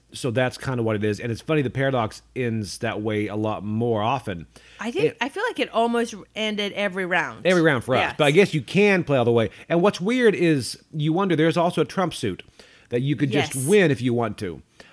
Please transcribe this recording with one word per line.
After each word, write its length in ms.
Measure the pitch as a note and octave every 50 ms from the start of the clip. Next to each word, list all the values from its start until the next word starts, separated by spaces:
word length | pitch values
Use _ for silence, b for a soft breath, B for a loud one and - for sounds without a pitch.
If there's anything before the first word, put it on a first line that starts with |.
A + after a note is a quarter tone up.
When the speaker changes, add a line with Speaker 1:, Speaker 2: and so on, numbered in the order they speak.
| _ _ -
Speaker 1:
so 160 | - - B2+
that's 280 | G#2+ C3 B2+ B2 - -
kinda 240 | - C3+ C3 A#2+ A2+
what 120 | A2 A2
it 80 | G#2 G#2
is. 140 | G#2+ G#2 G2
And 120 | G#2+ A#2+ A2+
it's 80 | A2
funny, 220 | - - D#3+ D3+ C3+
the 80 | A#2+
paradox 500 | - C3 C3+ C3+ C3 B2 A2 - - - - _ _
ends 400 | B2+ B2+ A#2 A2+ A2 G#2 E2 - -
that 200 | - A2+ G2+ G#2
way 280 | G#2+ A2 G#2+ G#2 G#2 F#2+
a 60 | G2+
lot 300 | G#2+ G#2+ G#2+ G#2+ D#2+ F#2
more 380 | G#2+ G#2+ A2 A#2 A#2+ A2+ G#2 G#2
often. 440 | A#2 C3+ C3 - A2 F#2 E2+ D#2 - B B B B B B
Speaker 2:
I 120 | G3+ A#3
think, 160 | A#3+ F4+ A4+
Speaker 1:
It 100 | A#4 - - A#3
Speaker 2:
I 80 | C#4
feel 120 | - F#4+ A4 A#4+
like 100 | F#4+ -
it 120 | B3+ -
almost 440 | - A3 A#3 A#3 A#3 A#3 A3+ A3+ A3 F#3+ - - _
ended 380 | G#3 A3 G#3+ G#3+ G#3 G#3 G3+ -
every 320 | - G3+ G3+ F3+ G3 F#3
round. 400 | E3+ F3+ E3+ D#3 C3 A2+ A2 G#2+
Speaker 1:
Every 160 | F3 F#3 F3 D#3+
round 200 | D#3+ C#3+ A#2+ -
for 120 | - B2+
us. 60 | A#2
Speaker 2:
Yes. 140 | - C#3 - -
Speaker 1:
But 60 | D3+
I 60 | C#3+
guess 220 | D3 F#3 G3+ - -
you 80 | D#3
can 440 | A#2 - - F#3+ G#3 G#3 G3 F3+ D#3+
play 120 | - C#3+
all 80 | C3 A#2
the 80 | A#2+ A#2
way. 160 | A#2 A2+ - B B B B
And 100 | D#3+ E3+
what's 220 | F3+ G#3 G3 - F3
weird 320 | G#3 B3 B3+ A#3+ A3 F3+
is 440 | B2+ F3 E3 D#3 C3+ A2 - - - _ _ -
you 220 | D#3 D3 D#3 D#3
wonder, 200 | F#3 G3+ F#3+ E3
there's 220 | C#3+ D#3+ D#3+ C#3
also 240 | F3 E3 F3 F3 F3
a 60 | D3
trump 260 | - - F#3+ F#3 E3 -
suit 300 | - - G#2 F2+ - - _ B B B B B B B B
that 100 | A#2 B2
you 160 | C3 C#3+ D3
could 140 | A#2 D3 C3+
just 240 | C#3 C#3+ D#3 D3 -
Speaker 2:
Yes. 100 | C3+ B2+
Speaker 1:
win 260 | D3 G#3 G#3 F#3 D3+
if 120 | C3+ A2+ A#2+
you 100 | B2+ A#2
want 240 | A#2+ A#2 G#2+ G2+ -
to. 220 | G#2+ F2+ D#2+ C2 - B B B B B